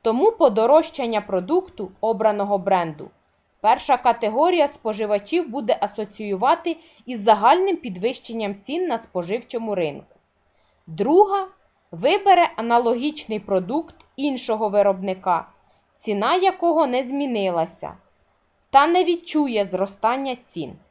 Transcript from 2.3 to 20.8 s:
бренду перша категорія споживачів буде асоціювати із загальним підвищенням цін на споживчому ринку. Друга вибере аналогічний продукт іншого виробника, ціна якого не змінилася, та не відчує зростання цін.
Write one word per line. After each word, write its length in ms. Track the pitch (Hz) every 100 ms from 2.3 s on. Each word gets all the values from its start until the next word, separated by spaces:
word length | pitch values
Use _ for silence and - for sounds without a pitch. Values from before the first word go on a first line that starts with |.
| 208 202 202
бренду 520 | 185 185 165 151 - _ _ _ _ _
перша 360 | 214 262 - 247
категорія 720 | 247 233 208 226 330 359 285
споживачів 800 | - 220 208 208 208 202 339 320
буде 280 | 233 214 -
асоціювати 960 | 202 - 208 - 214 190 247 339 349 320 _ _ -
із 140 | 240
загальним 580 | 208 208 226 339 392 330
підвищенням 800 | 247 180 220 269 - 226 208 202
цін 320 | - 320 359
на 120 | 233
споживчому 760 | - 185 170 226 - 240 226 196
ринку. 400 | 156 139 - _ _ _ _ _ _ _ -
Друга 600 | 160 226 339 403 392 381 _ _ _ _
вибере 600 | 165 254 392 392 359 339 -
аналогічний 840 | 233 233 233 240 202 202 - 214
продукт 560 | - 190 175 285 330 _ _ -
іншого 540 | 285 254 - 214 220
виробника, 760 | 202 202 190 190 185 190 170 - _ _ _ _ _
ціна 400 | - 202 226 359
якого 520 | 381 370 339 320 285
не 160 | 247
змінилася, 960 | 247 277 277 233 190 170 165 - - - _ _ _ _ _ _ _
та 180 | 269 302
не 160 | 349
відчує 640 | 339 339 - 311 285 220 202
зростання 680 | 180 196 - 220 262 269 247
цін. 380 | _ 175 139 -